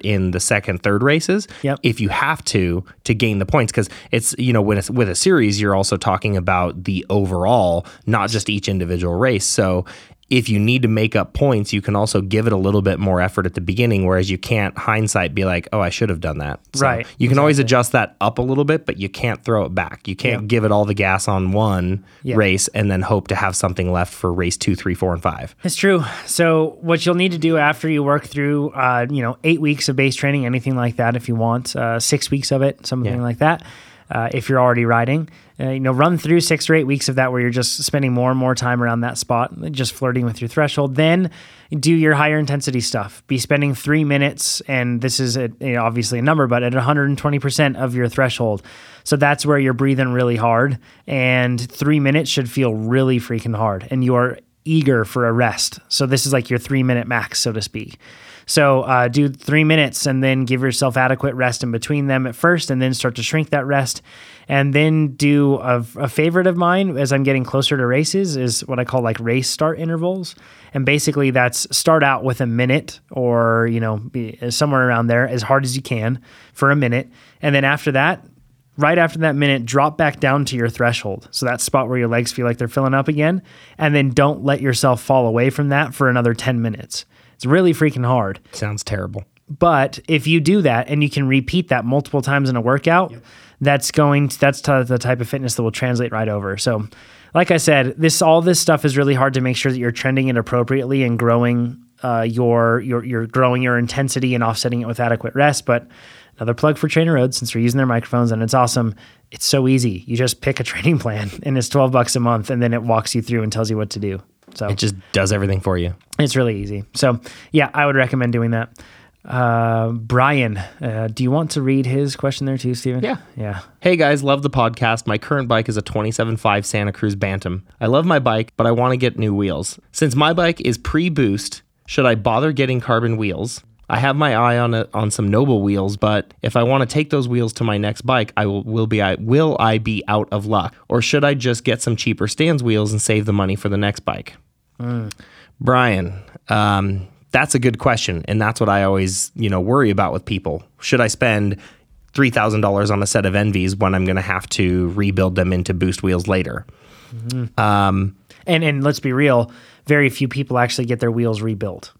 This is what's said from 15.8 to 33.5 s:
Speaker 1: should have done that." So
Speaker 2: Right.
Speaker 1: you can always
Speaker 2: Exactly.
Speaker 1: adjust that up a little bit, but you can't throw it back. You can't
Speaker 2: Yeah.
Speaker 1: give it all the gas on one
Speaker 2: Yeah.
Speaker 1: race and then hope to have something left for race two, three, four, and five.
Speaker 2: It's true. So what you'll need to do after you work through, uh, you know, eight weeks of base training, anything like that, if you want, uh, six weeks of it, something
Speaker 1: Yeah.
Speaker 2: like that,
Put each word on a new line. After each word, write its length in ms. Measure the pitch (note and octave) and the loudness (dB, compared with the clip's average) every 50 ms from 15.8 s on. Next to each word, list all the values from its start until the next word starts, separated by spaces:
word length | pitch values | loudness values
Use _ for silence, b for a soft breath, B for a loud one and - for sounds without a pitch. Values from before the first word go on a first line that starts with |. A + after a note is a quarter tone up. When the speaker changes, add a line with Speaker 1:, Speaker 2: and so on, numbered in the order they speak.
| F#2 | -2
Speaker 1:
should 220 | F2 - - A#2 G#2 | -2 -2 -2 -2 -2
have 100 | F2+ D#2+ | -2 -4
done 200 | - D#2+ D2+ C#2+ | -4 -6 -6 -6
that." 200 | D2 C#2+ C#2 - _ _ - | -6 -8 -8 -10 _ _ -4
So 120 | C3+ C#3 | -2 0
Speaker 2:
Right. 220 | C3+ A#2+ A#2 A#2 B B | 0 0 -2 -6 B B
Speaker 1:
you 120 | - B2 A#2+ | -2 0 2
can 100 | C3+ C#3 | 4 4
always 200 | D3 D3+ D3 C#3 | 4 4 4 2
Speaker 2:
Exactly. 80 | B2+ A2+ C3 | 2 4 2
Speaker 1:
adjust 140 | B2 A#2+ - - | 2 2 2 2
that 220 | B2 G#2 - - - | 0 0 -2 -2 -2
up 180 | G2 A2 - | -2 -2 0
a 40 | - | -2
little 240 | B2 B2+ C3+ C#3 D3 | -2 0 0 0 2
bit, 200 | C#3+ D#3 D#3 - | 2 0 -2 -2
but 120 | - - | -6 -6
you 100 | - G2 | -6 -6
can't 340 | F#2+ - - - A#2+ G#2+ - - | -8 -6 -4 -4 -4 -4 -4 -2
throw 180 | A#2+ A2+ G#2+ F#2 | -2 0 0 0
it 100 | C#2 F#2 | -2 -2
back. 320 | F#2+ F2 - - - - | -4 -4 -4 -8 -12 -10
You 120 | G2+ F#2+ | -10 -6
can't 240 | - - B2+ A#2 A#2+ | -2 -2 -2 -2 -2
Speaker 2:
Yeah. 60 | G#2+ | -2
Speaker 1:
give 180 | G#2 A#2+ A#2 G#2+ | 0 2 2 4
it 60 | G#2+ G#2 | 4 2
all 100 | G#2 G#2 | 2 2
the 100 | G#2 G2+ | 2 0
gas 360 | G#2 G2 F#2+ F#2+ G2 - - | 0 0 0 0 0 0 -2
on 240 | G2+ F#2+ F#2 F#2 F#2+ | 0 0 0 0 2
one 500 | G#2+ A2 G#2+ F#2+ F#2 F2 F2+ F#2+ G2+ b b b b - | 2 2 2 0 0 0 -2 -4 -4 b b b b -6
Speaker 2:
Yeah. 120 | C3 A#2+ | -2 2
Speaker 1:
race 320 | A2 G#2+ F#2+ F#2 G2 - - | 2 4 4 2 0 -2 -2
and 220 | - A2 G#2 G2+ | -2 -2 0 0
then 120 | F#2+ F#2 F#2 | 0 0 0
hope 260 | - A2+ G2 - - | 0 -2 -2 -2 -2
to 60 | G2 | -2
have 200 | - G#2+ F#2+ F#2 | -2 -2 -2 -2
something 380 | - - F#2+ F2+ - F2+ F2+ F2+ | -2 -2 -2 -2 -2 -2 0 0
left 200 | F2 F2+ - - | 0 -2 -4 -4
for 200 | - - F#2 F2 | -4 -4 -2 -2
race 240 | F#2 F2+ F2 - | -2 -2 -2 -4
two, 180 | - - G#2 F#2 | -2 -2 -2 -2
three, 180 | - - F#2+ F2 | -2 -2 -4 -4
four, 180 | - F#2+ F#2 E2+ | -2 -2 -2 -2
and 100 | F2+ F#2+ | -2 -4
five. 320 | F2+ - - - - - _ - | -6 -6 -6 -10 -14 -12 _ -8
Speaker 2:
It's 140 | F3+ - | -6 -4
true. 260 | - - G3 F#3+ E3+ C#3+ A2+ B B B | 0 2 2 2 0 -2 -4 B B B
So 520 | - - - E3+ E3 D#3+ D#3+ D#3+ D#3 - - | -6 -2 0 2 2 2 2 0 -2 -4 -6
what 240 | E3+ E3 E3+ D#3+ E3 | -2 -2 -2 0 0
you'll 100 | F3 F3 | 0 0
need 160 | F3 F#3 F#3+ | 2 0 0
to 60 | F3 | 0
do 180 | D#3+ D#3 D#3+ D#3+ | 0 0 0 2
after 320 | D#3 D3 D3 D3+ - - D#3+ | 2 2 2 0 0 -2 -2
you 140 | D#3 D3 C#3+ | 0 0 2
work 220 | C#3 D3 D3 - | 2 0 0 -2
through, 460 | - - D3 C#3+ C#3+ D3 D3 C#3+ D3 | -6 -6 -4 -2 0 0 0 -2 -4
uh, 340 | - C3 B2+ B2+ B2 A#2+ A#2+ B2 | -2 0 0 2 2 0 0 -2
you 120 | D3 C#3 | -2 -2
know, 160 | A#2+ A#2 B2+ - - | -2 -4 -4 -2 0
eight 160 | D#3+ E3+ D#3+ | 0 2 2
weeks 260 | D#3 D3 D3 C3+ - | 2 0 0 0 -2
of 80 | - C3+ | -2 0
base 220 | C3 C3+ C3+ B2+ | 2 2 2 0
training, 280 | - C#3+ C#3 C#3+ C#3+ B2+ | 0 -2 -2 0 0 0
anything 300 | A#2+ B2+ B2+ A#2+ C3+ C3 | -2 -2 -2 -2 -2 -2
like 220 | B2+ A#2+ A#2+ A2+ | 0 -2 -2 0
that, 180 | C3 A#2+ A#2 A#2+ | 0 0 0 0
if 140 | B2 A#2 - | -2 -4 -4
you 60 | A#2 | -2
want, 380 | A2+ A2+ A#2 A#2 B2 B2 - - | 0 0 0 0 -2 -4 -6 -6
uh, 280 | C#3 A#2+ A#2 A#2 A#2 | -4 -2 -2 -2 -2
six 280 | - - D3+ C#3 - - | -2 -2 -2 -2 -2 -2
weeks 220 | C#3+ C#3 B2+ - | -4 -4 -2 -2
of 100 | C#3 C3 | 0 0
it, 240 | C3+ C#3 C#3 - - | 0 -2 -2 -6 -8
something 300 | - C3 B2+ A#2+ G2+ A#2+ | -8 -4 -4 -2 -2 -2
Speaker 1:
Yeah. 60 | B2 | -2
Speaker 2:
like 160 | A#2+ A#2+ A2+ | -2 -4 -2
that, 260 | - D3 D#3 | 0 0 0